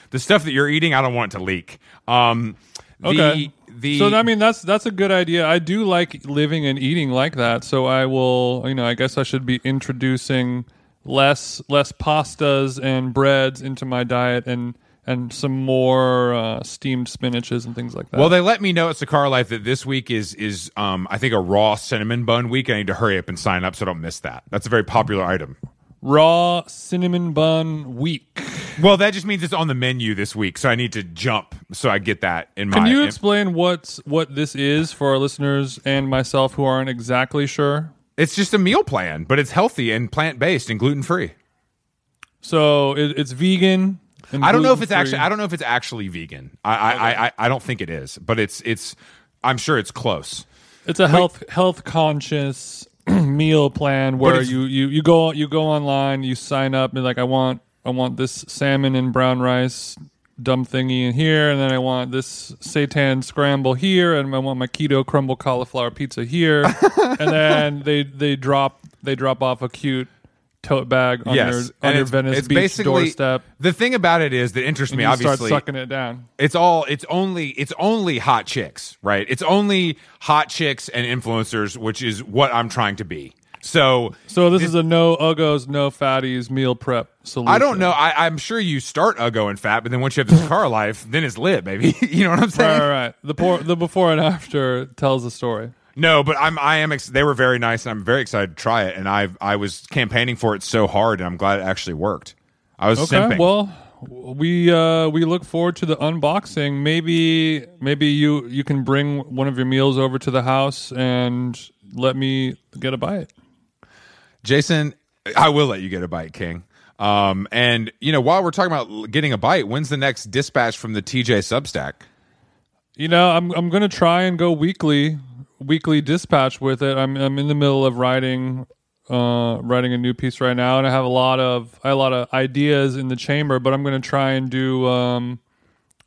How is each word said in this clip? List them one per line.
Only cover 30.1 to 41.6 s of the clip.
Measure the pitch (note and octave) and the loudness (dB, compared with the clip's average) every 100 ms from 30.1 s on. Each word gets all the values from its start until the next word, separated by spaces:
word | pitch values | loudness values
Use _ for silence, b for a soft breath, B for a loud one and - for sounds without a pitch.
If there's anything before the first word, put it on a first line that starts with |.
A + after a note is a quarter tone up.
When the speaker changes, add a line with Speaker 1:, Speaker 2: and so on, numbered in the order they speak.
Speaker 1:
this | G2+ G#2 G#2+ | -2 -4 -2
week, | G2+ - | -4 0
so | C3 | 0
I | A#2 | 2
need | A#2+ | 0
to | G#2+ | -4
jump | F2+ E2 C3 A2 - - - | -10 -6 -2 -2 -4 -18 -18
so | F#2 C3 | -4 0
I | G2+ | 0
get | G2 G2 | 0 -4
that | F#2+ E2+ - - | -2 -4 -8 -8
in | G2+ | 0
Speaker 2:
Can | G3+ | 2
Speaker 1:
my | A3 | 4
Speaker 2:
you | C4+ | 4
Speaker 1:
in | D4 | 2
Speaker 2:
explain | - G3+ G#3 G3 E3+ | -2 0 0 0 0
what's, | F3 F3 - - - | 0 -2 -6 -16 -4
what | D3+ D#3 C#3 | -2 -2 -4
this | D3+ C3+ | -6 -2
is | C#3 D3 D#3 | 0 0 -2
for | - C#3+ | -2 0
our | C3+ | 2
listeners | C#3 - C#3+ C#3 C3+ - C#3 | 0 -2 -2 0 -2 -6 -2
and | C#3 C3+ | -2 0
myself | C3 B2+ C#3 C3 | -2 0 0 0
who | - C3+ | 0 0
aren't | C3 C3 | 0 -2
exactly | B2 A#2 B2+ C3+ D3 C#3+ | -6 -2 0 0 -2 -4
sure? | - C#3+ D3 D#3 - _ - | 0 0 0 -4 -12 _ -2
Speaker 1:
It's | D#3 - | -2 0
just | G3 | 0
a | G#3+ | 2
meal | F#3 D4+ | 4 2
plan, | - C3 F2+ D#2 | 2 -2 -2 -4
but | E2 C3+ | 0 0
it's | C#3 | 2
healthy | E3+ A3 - A#2 | 2 0 0 -2
and | A2 A#2+ | 0 -2
plant-based | - D#3+ B2+ D3 D#3+ - | -2 -2 0 0 0 -2
and | A2+ | -2
gluten-free. | B2 C#3+ B2+ F3+ F#2+ - _ _ | 0 -2 -2 -2 -4 -10 _ _